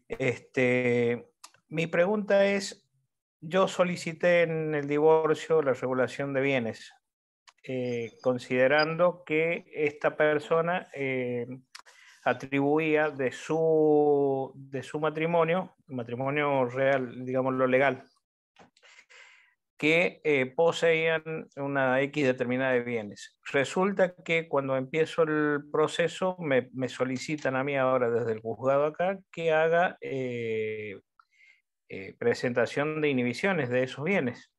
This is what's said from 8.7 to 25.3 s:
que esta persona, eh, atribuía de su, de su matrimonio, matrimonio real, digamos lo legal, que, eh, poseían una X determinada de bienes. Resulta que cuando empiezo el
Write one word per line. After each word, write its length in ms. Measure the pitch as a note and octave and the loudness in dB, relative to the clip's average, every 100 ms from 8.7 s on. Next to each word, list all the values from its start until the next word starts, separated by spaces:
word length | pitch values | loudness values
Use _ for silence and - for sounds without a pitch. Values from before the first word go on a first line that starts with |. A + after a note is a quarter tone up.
| D3+ D#3 E3 F3+ E3+ | 4 2 2 0 0
que 420 | - D#3 E3 E3+ - | -2 0 0 -2 -8
esta 440 | - D3+ D3 D3+ D3 | -4 -4 -2 -2 2
persona, 720 | D3+ D3+ - E3 E3 F3+ - | 2 2 0 0 0 -4 -6
eh, 520 | C#3 C3+ B2+ B2 A#2+ A#2+ B2+ _ - - - - - | -8 -4 -2 -2 -4 -6 -12 _ -20 -20 -20 -20 -6
atribuía 840 | C3+ B2+ C3+ C#3 C#3 D#3 D#3+ D3+ D3+ | -2 -2 -2 0 2 2 2 2 0
de 220 | C#3 B2+ | 0 -4
su, 1200 | - - D#3+ D#3+ D#3 D#3 D3+ D3 C#3+ C#3 C3+ C3 | -4 -4 0 2 4 6 4 4 4 2 0 -4
de 280 | C#3 C3+ C3+ | -10 -12 -12
su 180 | - D3+ | -8 -4
matrimonio, 760 | D#3 D#3 E3 E3+ D#3+ F3+ - _ - | -4 -2 0 2 2 0 -4 _ -12
matrimonio 800 | B2+ A#2 A#2+ C3+ D3 D3 C#3 B2 | -10 -8 -6 -4 -2 0 2 0
real, 580 | B2+ C3+ C#3 A#2+ A#2+ | 0 0 0 -2 -8
digamos 300 | B2+ C3 C3 | -4 -2 0
lo 120 | C3 B2+ | 2 2
legal, 380 | B2+ C#3 B2+ - _ _ _ _ _ - _ _ - _ - - _ _ _ _ - | 4 2 0 -8 _ _ _ _ _ -20 _ _ -20 _ -20 -20 _ _ _ _ -2
que, 420 | D3 E3 F#3 - | 2 2 2 -2
eh, 220 | D#3 C#3+ B2+ | 0 2 0
poseían 760 | C3 E3+ E3 E3+ D#3+ E3 D#3+ D#3+ D#3+ - - | 2 2 2 2 2 2 -2 -4 -10 -10 -8
una 460 | C#3 C#3 C3 B2+ | -4 0 2 2
X 240 | C#3 D3 C3+ | 0 0 0
determinada 460 | B2+ A#2+ B2+ C3 | 2 0 -2 0
de 80 | B2+ | 0
bienes. 560 | A#2+ A#2 G#2 - - _ - | 0 -6 -6 -12 -18 _ -4
Resulta 640 | - - F#3 G3 G3 F3+ - | -2 0 0 0 2 0 -2
que 240 | - E3 D#3+ | -4 -2 0
cuando 280 | C#3 C3+ C3+ | -2 0 -2
empiezo 460 | C3 D#3+ D#3+ - | -2 -2 -2 0
el 480 | D#3+ | 0